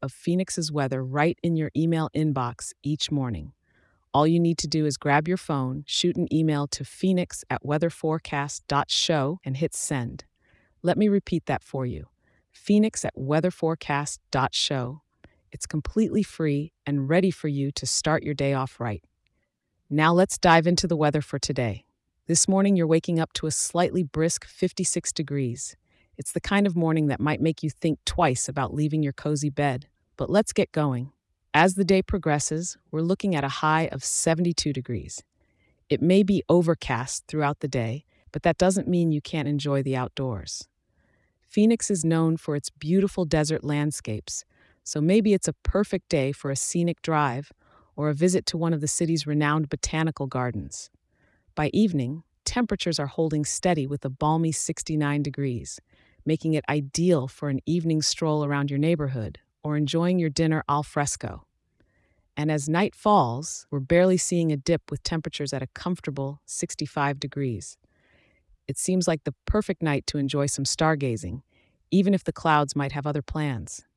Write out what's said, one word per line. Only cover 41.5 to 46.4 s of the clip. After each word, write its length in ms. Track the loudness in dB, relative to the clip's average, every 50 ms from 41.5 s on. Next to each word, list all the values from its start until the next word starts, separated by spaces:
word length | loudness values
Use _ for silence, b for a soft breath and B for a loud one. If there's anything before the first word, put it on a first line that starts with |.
| 2 4 6 6 4 4 2 0
is 140 | -2 0 2
known 320 | 2 4 4 4 4 2
for 180 | 0 -2 -2 -4
its 140 | -4 -4 -6
beautiful 560 | -12 _ -2 0 2 2 2 2 0 -2 -2
desert 400 | 2 2 2 2 2 -2 -2 -2
landscapes, 800 | -2 0 0 0 0 -2 -4 -6 -6 -6 -6 -8 -8 -10 -12 -12 b b b b b b b b
so 160 | -6 -2 0
maybe 320 | 2 4 4 4 6 4 4
it's 160 | 2 2 -2
a 60 | -4 -4 -4
perfect 460 | 0 0 0 0 0 -2 -6 -2 -2
day 220 | 0 0 0 0 -2
for 180 | -4